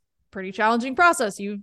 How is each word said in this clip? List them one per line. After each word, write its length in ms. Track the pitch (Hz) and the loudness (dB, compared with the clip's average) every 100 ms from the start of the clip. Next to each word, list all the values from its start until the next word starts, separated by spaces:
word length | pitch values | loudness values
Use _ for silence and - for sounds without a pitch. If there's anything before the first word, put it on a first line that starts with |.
| _ _ _ | _ _ _
pretty 200 | 196 190 | -12 -10
challenging 440 | 196 220 233 262 254 | 0 2 2 -2 2
process. 440 | 349 330 220 - | 4 4 -2 -4
You, 200 | 202 208 | -8 -10